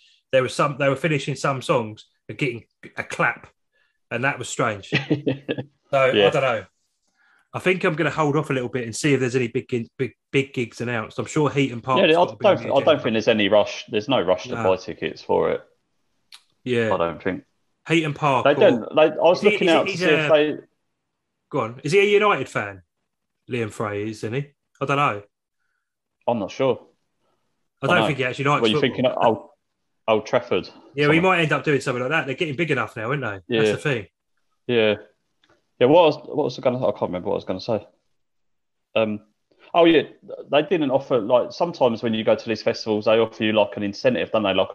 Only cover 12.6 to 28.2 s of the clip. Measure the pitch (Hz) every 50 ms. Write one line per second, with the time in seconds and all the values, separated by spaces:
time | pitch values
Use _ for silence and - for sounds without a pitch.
12.6 | - - - 139 135 170 151 135 - 127 110 110 104 127 113 107 101 95 107 104
13.6 | 98 - - - - - 120 104 101 135 131 110 87 90 92 - - 123 - 117
14.6 | 110 95 92 90 - - 80 - - 76 - - - - 95 92 80 82 - -
15.6 | - _ _ _ _ _ _ _ _ _ _ _ _ _ - - _ _ _ _
16.6 | - 127 123 117 113 110 95 85 85 85 80 - - 95 92 95 - _ _ _
17.6 | _ _ _ _ _ - 160 170 156 151 143 - 156 143 131 110 110 139 151 -
18.6 | 208 180 131 113 - - - 156 156 165 - - - 165 180 - 196 208 208 196
19.6 | 202 170 160 139 - - 196 170 180 160 151 156 151 147 160 151 151 151 131 -
20.6 | - _ _ _ _ _ _ _ _ _ _ _ _ _ _ _ _ - - 139
21.6 | 113 110 123 131 - 143 175 202 196 208 202 202 208 202 190 139 123 - - 127
22.6 | 107 101 98 92 _ _ _ _ _ _ _ _ _ _ _ _ _ - 123 120
23.6 | 113 104 - - 117 104 104 101 104 110 110 - - 107 117 143 143 - _ _
24.6 | _ _ _ - 143 135 139 143 147 127 104 101 - _ _ _ _ _ _ _
25.6 | _ _ _ _ _ _ _ _ _ _ _ _ - - 120 110 95 90 - -
26.6 | 131 131 110 - - _ _ _ _ _ _ _ _ _ _ _ _ _ _ _
27.6 | _ _ _ - 135 139 175 180 110 - 143 127